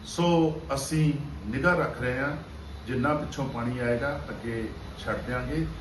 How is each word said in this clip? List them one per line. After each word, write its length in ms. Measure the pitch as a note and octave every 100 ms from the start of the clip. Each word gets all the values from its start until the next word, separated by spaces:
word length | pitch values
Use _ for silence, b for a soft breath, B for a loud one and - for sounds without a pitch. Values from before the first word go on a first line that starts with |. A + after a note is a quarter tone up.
ਸੋ 520 | - - F3 E3+ D#3+ D#3 -
ਅਸੀਂ 380 | C3+ - D#3+ D3+ C#3+ - - G#2+
ਨਿਗਾਹ 300 | B2+ E3 E3+
ਰੱਖ 260 | C#3 -
ਰਹੇ 160 | B2 B2+
ਹਾਂ, 180 | C#3 D#3 - - - - -
ਜਿੰਨਾ 280 | B2 C#3
ਪਿੱਛੋਂ 340 | D3+ E3 - C3+
ਪਾਣੀ 300 | A#2+ A#2+ B2
ਆਏਗਾ 420 | A#2+ A#2+ C#3 C#3+ -
ਅੱਗੇ 380 | A2 A#2 A2+ G#2+ - - -
ਛੱਡ 180 | - G#2
ਦਿਆਂਗੇ। 500 | A#2 B2 B2 D3+ D#3+ -